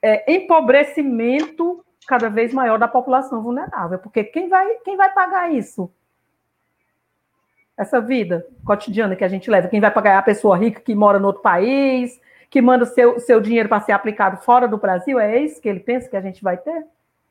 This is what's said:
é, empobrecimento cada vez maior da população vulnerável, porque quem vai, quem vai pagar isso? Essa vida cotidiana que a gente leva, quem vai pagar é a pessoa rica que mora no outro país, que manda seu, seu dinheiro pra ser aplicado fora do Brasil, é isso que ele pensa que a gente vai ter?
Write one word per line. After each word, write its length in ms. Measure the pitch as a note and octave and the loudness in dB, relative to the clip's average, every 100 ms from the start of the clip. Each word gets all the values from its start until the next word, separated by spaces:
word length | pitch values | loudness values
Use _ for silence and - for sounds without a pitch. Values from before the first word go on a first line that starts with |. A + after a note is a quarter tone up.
é, 320 | G#3+ G#3+ - | 0 0 0
empobrecimento 1500 | F#4 F#4 D#4+ B3+ C#4 C#4+ - C#4 A#3 A#3 C#4 D#4 - E4+ F4+ _ _ - | 0 2 2 4 4 2 -2 -4 -2 -2 -2 -4 -4 -4 -6 _ _ -4
cada 220 | B3 A3+ | -2 0
vez 240 | G#3+ A#3 | -2 -2
maior 240 | C4 A#3+ A3 | 0 0 0
da 100 | A#3 | 0
população 540 | B3 B3+ B3+ C4 A3+ | 0 0 -2 -2 -8
vulnerável, 580 | A#3 B3+ F#4 G#3 E3+ F#3 | -6 -8 -8 -8 -8 -8
porque 240 | G#3 A3+ | -6 -6
quem 260 | G#3 D#4+ F4+ | -4 -6 0
vai, 180 | F#4 G4 A4+ | 0 0 -4
quem 140 | - G4 | -6 0
vai 160 | G4 | 2
pagar 400 | G4 F#4 F#4+ F4 | 2 0 -2 -2
isso? 360 | C4+ - - G3+ _ _ _ _ _ _ _ _ _ _ _ _ _ _ _ _ _ _ - | -4 -6 -10 -12 _ _ _ _ _ _ _ _ _ _ _ _ _ _ _ _ _ _ -10
Essa 240 | G#3 B3+ | -4 -4
vida 440 | A3+ B3+ F3+ E3+ - _ | -2 -4 -4 -6 -8 _
cotidiana 520 | - G3+ A3+ G3+ G#3 F#3 | -4 -4 -4 -4 -4 -2
que 80 | |
a 40 | F#3 | -4
gente 220 | F#3+ B3 | -4 0
leva, 180 | G3 F3+ | 0 2
quem 140 | G#3+ | 2
vai 100 | G#3 | 2
pagar 200 | G#3+ G#3 | 2 4
é 60 | F#3+ | 4
a 40 | |
pessoa 360 | F#3+ G3+ G#3+ F3 | 2 2 2 2
rica 240 | A3+ A3+ | 0 -4
que 140 | - G#3 | -4 2
mora 240 | G#3 G3 | 4 4
no 80 | G3 | 0
outro 140 | G3 | 0
país, 800 | G#3+ F3 A3+ C#4 C4+ B3+ B3 - _ _ _ | 0 0 0 0 0 -2 -6 -10 _ _ _
que 120 | C4+ | 2
manda 240 | B3 B3+ A#3+ | 4 4 2
seu, 340 | - A#3+ A#3+ | 4 4 4
seu 200 | - A3+ | 2 2
dinheiro 280 | G#3 A#3 G#3+ | 2 -2 0
pra 120 | G#3 | -2
ser 100 | - | 0
aplicado 460 | G3+ A3 G#3 G3 F#3+ | -2 -2 -2 -2 -2
fora 240 | - B3 B3 | 2 4 2
do 100 | G#3 | -2
Brasil, 420 | G3+ F3+ C#4 B3+ | -2 -2 -2 -2
é 200 | G#3 A#3+ | 0 0
isso 220 | D4+ - | -2 -6
que 80 | A3 | -6
ele 100 | F#3 | -6
pensa 300 | - A#3+ - | -4 -6 -6
que 80 | G3 | -10
a 40 | |
gente 220 | F#3+ F#3 | -10 -6
vai 140 | G3 F3+ | -6 -6
ter? 280 | D4+ E4 D#4+ _ _ _ _ | -6 -10 -10 _ _ _ _